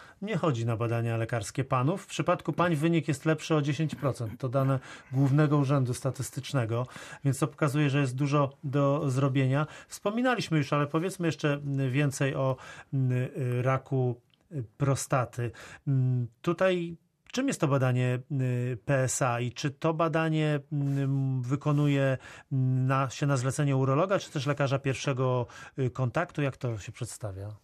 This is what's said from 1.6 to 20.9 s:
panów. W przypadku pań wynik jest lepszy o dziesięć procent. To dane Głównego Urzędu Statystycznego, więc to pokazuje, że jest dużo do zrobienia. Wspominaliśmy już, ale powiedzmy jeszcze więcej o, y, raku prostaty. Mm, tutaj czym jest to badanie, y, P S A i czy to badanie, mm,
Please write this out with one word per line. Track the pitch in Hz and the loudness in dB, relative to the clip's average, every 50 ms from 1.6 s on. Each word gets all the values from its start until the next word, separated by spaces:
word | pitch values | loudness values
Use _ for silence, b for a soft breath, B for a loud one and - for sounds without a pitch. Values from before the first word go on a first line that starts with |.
| 131 | -2
panów. | - - 127 123 143 185 190 - | 0 0 2 2 2 0 -2 -4
W | - | -8
przypadku | - - 156 - 180 175 - - 156 | -6 -2 0 0 0 0 -2 -4 -2
pań | - 175 180 170 | 0 2 2 2
wynik | 143 151 170 170 165 147 - | 2 2 2 2 2 0 0
jest | 147 - - | -2 -2 0
lepszy | 160 156 156 - - 165 | 0 0 0 0 0 2
o | 151 | 2
dziesięć | 139 143 143 120 160 147 - | 2 2 0 0 -2 -2 -2
procent. | - - 139 113 - 117 107 98 - | -2 -2 -2 -2 -2 -4 -8 -6 -6
To | - 127 | -4 -2
dane | 120 139 135 135 135 131 B B B B B B | 0 2 2 2 2 0 B B B B B B
Głównego | 131 135 139 135 135 147 151 147 147 147 | 0 2 4 6 6 6 6 6 4 4
Urzędu | 139 127 147 143 127 120 120 | 4 4 2 2 2 0 -2
Statystycznego, | - - - - - 120 - - - 127 - - 139 117 107 117 117 127 B B B B B B B B | -2 -4 -4 -4 -4 -6 -8 -8 -10 -8 -4 -2 -2 0 0 -2 -2 -4 B B B B B B B B
więc | 139 127 - | 0 0 0
to | 160 147 | 0 -4
pokazuje, | - - 160 147 123 151 151 139 | -2 0 0 0 2 2 2 2
że | 131 147 | 2 2
jest | 143 127 123 | 0 0 0
dużo | 127 147 139 139 151 143 131 - - - | 0 0 2 2 2 2 2 -2 -6 -6
do | 147 123 143 143 139 139 - - 139 | -2 0 2 2 2 2 2 0 0
zrobienia. | 123 131 139 139 131 139 135 131 131 143 156 B B B B B | 0 2 2 2 2 2 2 2 2 2 0 B B B B B
Wspominaliśmy | - - - 202 214 233 247 262 247 208 170 - 160 156 | -10 -6 -4 -2 0 0 2 2 0 0 0 0 2 2
już, | 139 - 151 | 2 2 2
ale | 147 147 139 | 0 0 0
powiedzmy | - 160 165 190 185 - 175 165 | 0 0 -2 -2 -2 -2 -2 -2
jeszcze | 147 - - 151 143 143 143 143 139 135 135 131 | -2 0 0 0 0 -2 -2 -2 -2 0 0 0
więcej | 123 143 147 143 127 - 143 131 - | 2 2 2 2 0 0 -2 0 0
o, | - 135 131 131 B B B B B B B - | 0 0 0 0 B B B B B B B -2
y, | 135 131 127 127 123 127 131 - 190 131 123 123 123 | 0 2 2 2 0 0 -2 -4 -4 -2 -2 0 0
raku | 123 131 131 131 - - 139 131 127 123 120 - _ _ _ _ _ - 175 147 117 - _ - | 2 2 0 0 -2 -2 0 0 2 0 0 -4 _ _ _ _ _ -12 -10 -10 -10 -8 _ -2
prostaty. | 143 135 139 - - - - 135 123 117 - - 120 117 - B B B B B B 147 | 2 2 2 0 0 0 0 0 0 -2 -4 -6 -6 -6 -6 B B B B B B 0
Mm, | 139 131 127 127 127 123 123 113 _ _ | 2 2 2 2 2 0 -2 -4 _ _
tutaj | - 170 175 - 190 190 185 180 170 170 170 - _ _ _ _ _ - | -4 -2 0 2 2 2 2 0 -2 -6 -8 -12 _ _ _ _ _ -8
czym | - - 269 277 | -4 -2 0 0
jest | 190 - | 0 0
to | - 143 | 2 2
badanie, | 135 139 131 127 123 123 127 127 123 127 135 - | 2 4 4 2 2 2 2 2 0 -2 -4 -4
y, | 151 135 131 127 123 123 123 123 127 - - | -2 0 0 0 0 0 -2 -4 -4 -4 -2
P | - 143 131 131 | 0 2 2 2
S | 123 - - | 0 0 0
A | 147 127 120 120 | 0 0 0 0
i | 123 123 | -2 -4
czy | - - - 147 | -4 -4 -4 -4
to | 139 - - 160 165 | -4 -2 0 0 2
badanie, | 160 170 165 151 165 160 160 156 156 156 151 151 143 139 - | 2 0 0 2 0 0 2 2 2 2 2 0 0 -2 -2
mm, | 151 143 139 139 | -2 0 0 0